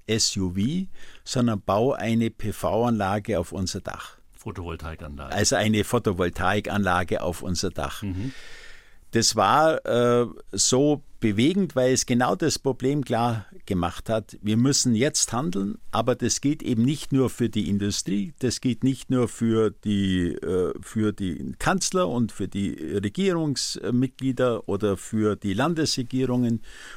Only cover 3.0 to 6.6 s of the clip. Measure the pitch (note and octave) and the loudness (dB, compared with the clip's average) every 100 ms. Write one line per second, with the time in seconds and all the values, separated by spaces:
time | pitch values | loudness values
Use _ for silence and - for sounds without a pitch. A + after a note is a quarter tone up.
3 | F#2+ G#2+ G#2 F2+ F2 E2 F2+ G2 - - | 0 0 0 -2 -2 -4 -4 -4 -8 -12
4 | - - - - A2 F#2+ F2 E2 E2 D#2+ | -14 -20 -20 -16 -12 -10 -8 -8 -10 -12
5 | D#2 C#2 C2+ E2 G#2 G#2 G#2+ G#2+ G2 A#2+ | -12 -12 -6 0 2 2 4 2 2 0
6 | A2 F2+ F2+ - F#2 G#2 | 0 0 0 0 0 0